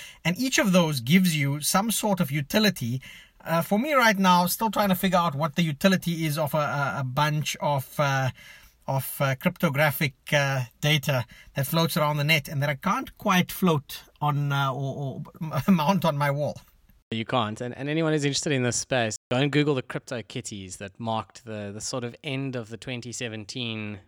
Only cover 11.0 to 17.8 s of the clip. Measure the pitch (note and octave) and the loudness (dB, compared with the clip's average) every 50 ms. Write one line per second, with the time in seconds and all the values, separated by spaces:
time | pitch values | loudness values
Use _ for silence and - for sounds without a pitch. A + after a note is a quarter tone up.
11 | - D3+ C#3 B2 A2+ - - - - - - C#3+ C3+ - D#3+ E3 E3 D#3+ - E3+ | 2 0 0 0 -2 -4 -10 -20 -20 -8 -6 -4 -4 0 2 2 2 2 2 2
12 | D3+ D3 D3+ D3 C#3+ D3+ E3 D3 - - D#3+ C3+ C#3+ D3 C#3+ C#3 - F#3+ G#3 C4 | 2 2 2 2 2 2 2 2 0 -2 -2 -2 0 0 -2 -2 -2 -2 -2 -2
13 | C4 - - - - G#3+ F#3+ F3+ F3 - - - G3 F3+ D#3+ C#3 - - - - | -2 -6 -12 -4 0 2 4 4 2 0 -2 0 2 2 2 2 -2 -6 -12 -18
14 | - - _ _ D3 D3 C#3+ C#3+ C#3+ C#3+ C#3+ C#3 C#3 C3+ B2 C#3 C#3 C3+ - C#3 | -18 -20 _ _ -2 0 0 0 0 0 0 0 0 -2 -2 -4 -4 -6 -6 -6
15 | C#3+ C3 - - D3 - - - - D#3 C#3+ D3+ - - G3 E3+ D3 F#3+ G3 F3 | -6 -8 -8 -8 -12 -14 -12 -10 -8 -6 -4 0 2 4 4 4 4 4 2 4
16 | - E3 D3 C#3+ C#3+ C#3+ C#3 D3 D3 A#2+ - - - - _ _ _ - - _ | 2 2 2 2 0 0 0 0 -2 -4 -6 -8 -14 -20 _ _ _ -20 -20 _
17 | _ _ A#2 A2+ A2+ - B2+ B2 A2 G#2+ G#2+ - B2 B2 B2 - | _ _ -6 -6 -4 -2 0 0 0 0 -2 -6 -8 -8 -8 -8